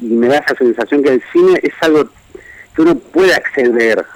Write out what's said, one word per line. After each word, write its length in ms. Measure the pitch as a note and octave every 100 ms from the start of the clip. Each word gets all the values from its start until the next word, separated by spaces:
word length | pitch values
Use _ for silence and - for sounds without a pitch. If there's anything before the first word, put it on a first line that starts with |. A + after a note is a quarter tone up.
y 60 | A#2
me 220 | A#2 A#2+
da 100 | C#3+
esa 160 | - B2+
sensación 460 | B2 A2+ A2 C#3+
que 80 | C#3
el 80 | C3 -
cine 260 | F3 F#3 F3+
es 100 | D3 -
algo 280 | D#3+ D3+ - _ _ - - - - -
que 60 |
uno 120 | E3 D#3
puede 380 | - D#3+ F#3
acceder 720 | D#3 - - A#2+ A#2 A2+ G2+ -